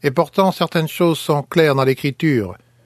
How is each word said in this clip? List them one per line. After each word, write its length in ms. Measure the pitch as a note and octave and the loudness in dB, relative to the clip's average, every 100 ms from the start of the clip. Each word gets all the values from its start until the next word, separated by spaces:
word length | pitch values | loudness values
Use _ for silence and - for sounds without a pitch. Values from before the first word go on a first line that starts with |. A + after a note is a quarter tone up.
et 80 | D3 | -2
pourtant 400 | C3+ D#3 - F#3+ | 0 -2 0 0
certaines 380 | - E3+ E3+ D#3+ | 0 -2 -2 -4
choses 320 | - F3 D3+ | 0 0 0
sont 240 | - D3 | -2 -2
claires 320 | - E3+ D#3 C3+ | 0 2 2 4
dans 80 | |
l'Écriture, 720 | C3 C3 C#3+ - D#3+ B2+ F#2 - _ _ | 0 0 -4 -2 0 0 -2 -10 _ _